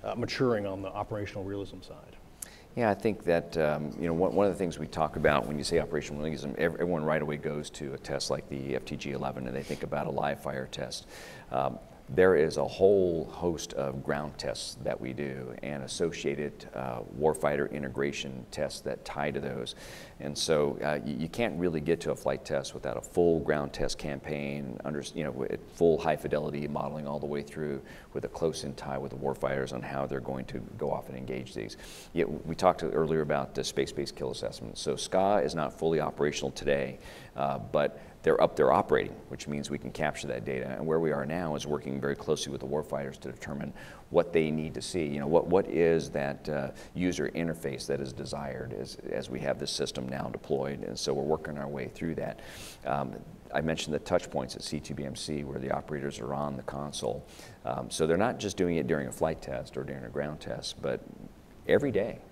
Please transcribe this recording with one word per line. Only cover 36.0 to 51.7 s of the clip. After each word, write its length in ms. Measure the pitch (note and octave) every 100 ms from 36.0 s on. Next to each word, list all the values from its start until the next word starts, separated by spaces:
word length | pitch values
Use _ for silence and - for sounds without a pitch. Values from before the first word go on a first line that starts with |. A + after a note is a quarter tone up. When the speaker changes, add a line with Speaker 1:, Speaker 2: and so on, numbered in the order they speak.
| D2+ - D2 C#2 C#2
Speaker 2:
today, 480 | - D2 C#2 C2 B1+ - - - -
uh, 220 | C#2 C2+
but 420 | G#1+ D2+ C#2+ - - -
they're 180 | D#2+ D#2
up 140 | - -
there 160 | C2
operating, 420 | D#2 - C2 G1+ - -
which 200 | C2 -
means 220 | C#2+ C#2+
we 80 | C#2+
can 140 | C2
capture 340 | - D#2 - C#2+
that 200 | B1 A#1
data. 220 | C2 C2
And 200 | B1 D#2
where 120 | D#2
we 120 | E2
are 160 | C#2 C#2
now 260 | E2+ E2+
is 140 | D2 D2
working 340 | D2 D2 C2+
very 140 | C#2 C#2+
closely 360 | - D2 -
with 80 | C2+
the 60 | C#2
warfighters 540 | C#2+ D2+ C#2 C#2 -
to 120 | C2+
determine 400 | B1+ - C#2+ D2 - - - -
what 240 | F2 E2+
they 160 | F2 D#2
need 240 | D#2 D#2
to 80 | D#2
see. 240 | - F#2 D2+
You 140 | C#2+
know, 80 | C#2+
what, 180 | D#2+ D#2+
what 240 | F#2 G2
is 400 | D#2 E2 E2 C2+
that, 400 | D2+ C#2 C2+ -
uh, 200 | D2 C2+ - - -
user 340 | F2+ F2 D2 -
interface 500 | E2 E2 C#2 C2+ -
that 140 | C#2
is 120 | C2+
desired 600 | B1+ C#2 C#2+ C#2+ B1+ C#2
as, 220 | G#1+ C2 - -
as 180 | G1+ -
we 100 | B1+
have 180 | C#2 C2
this 100 | C#2
system 400 | - C2 - B1+
now 180 | C2 B1
deployed? 520 | - - C2+ C2+ C#2
And 160 | G1+ B1
so 160 | -
we're 80 | C#2
working 380 | C#2 D2+ - D2
our 80 |
way 200 | C#2